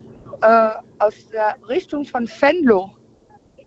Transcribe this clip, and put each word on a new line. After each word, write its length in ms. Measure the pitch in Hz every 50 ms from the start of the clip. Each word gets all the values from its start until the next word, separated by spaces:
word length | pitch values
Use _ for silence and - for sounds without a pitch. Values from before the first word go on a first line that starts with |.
| - - - - - - - - -
äh, 280 | 220 226 226 226 220 220 - - _ _ _
aus 160 | 208 214 214 - _ _ -
der 240 | 220 214 214 - - -
Richtung 380 | 208 254 359 - - - 294 285
von 240 | - - 247 233 214
Venlo. 680 | - - - 277 320 359 311 240 214 185 190 196 - _ _ _ _ _ _ _ - _ _ _ _ - _